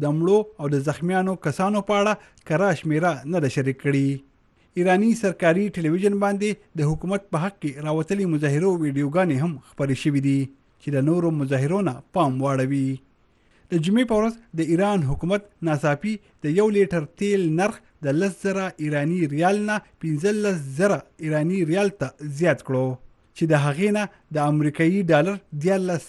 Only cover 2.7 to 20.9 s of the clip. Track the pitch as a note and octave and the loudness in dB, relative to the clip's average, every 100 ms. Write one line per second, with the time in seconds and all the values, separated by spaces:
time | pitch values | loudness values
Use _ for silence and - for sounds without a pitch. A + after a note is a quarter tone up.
2.7 | D#3+ D#3+ D3+ F3 C#3+ C3+ E3 B2+ D3 C3+ | 0 -2 0 0 -2 -4 -2 -2 -2 -2
3.7 | C3 D3 C#3 C#3 C#3 - _ _ _ _ | -2 0 0 0 -2 -10 _ _ _ _
4.7 | - F3+ F#3 A3 A3+ G3+ - E3+ E3+ G#3 | -2 2 4 4 2 0 0 2 2 0
5.7 | - D#3 E3+ G3+ G3+ G3+ G3+ G#3 G3 _ | -2 -2 2 2 2 0 0 -2 -4 _
6.7 | D#3+ D3 D#3 F3 G3 - D#3+ F#3 - D3 | -2 -2 -2 -2 -6 -4 -4 -4 -6 -8
7.7 | C3+ D3+ D#3 D#3+ G3+ F#3+ D3+ D3 C#3+ F#3+ | -6 -4 -2 -2 -2 0 0 0 2 2
8.7 | F3 D3+ C#3 C#3+ E3 F3+ C3+ E3+ D3 - | 0 0 -2 0 0 2 0 -2 -4 -10
9.7 | - C#3 C3 D#3 C#3+ C#3 C#3 C3+ - _ | -4 -2 -2 0 0 2 0 -2 -8 _
10.7 | _ - C#3 C#3 F3 E3+ D#3 C3+ C3+ C#3 | _ -4 0 2 2 2 0 0 0 0
11.7 | F#3+ F#3 B2+ - F#3+ D3 B2+ C3+ C3+ C3 | 0 -2 -6 -6 0 0 0 0 0 0
12.7 | C#3 C3+ C3 _ _ _ _ _ _ - | 0 -2 -4 _ _ _ _ _ _ -4
13.7 | F3 D#3+ A3 A#3+ G#3+ A3+ A3+ - D#3+ D#3+ | -2 2 2 2 2 0 -4 -8 -4 0
14.7 | E3 G3+ G3+ C3+ - E3 G3+ - - E3 | 2 2 0 0 -2 -2 -2 -4 -6 -2
15.7 | D3+ D3+ C#3+ G#3 G#3+ _ _ D3+ E3+ G#3+ | 0 0 -2 -4 -6 _ _ -2 2 2
16.7 | G3+ G3 F3 D3 - G3+ G3 E3+ D#3+ G#3 | 4 2 0 -4 -4 0 0 2 2 0
17.7 | - _ - C#3 D3 G3 F3 G3 F#3+ F#3+ | -2 _ -8 -2 0 0 -2 -4 -2 -4
18.7 | - D3+ D3 D3 F3+ D#3 C#3+ F3 G#3 G#3 | -6 -4 -2 0 0 0 2 2 2 0
19.7 | G#3+ - _ E3 D3+ F#3+ G#3+ G#3 F#3 C#3 | -4 -6 _ -4 -2 0 0 0 -2 -4
20.7 | C3+ G3+ | 0 0